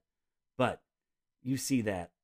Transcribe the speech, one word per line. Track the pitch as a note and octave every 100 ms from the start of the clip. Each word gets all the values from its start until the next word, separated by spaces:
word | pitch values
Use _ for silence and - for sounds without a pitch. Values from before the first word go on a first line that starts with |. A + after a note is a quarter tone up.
| _ _ _ _ _ -
but | A#2+ - _ _ _ _ _ _
you | B2 C3+
see | - C3
that | G#2+ F#2 E2+ _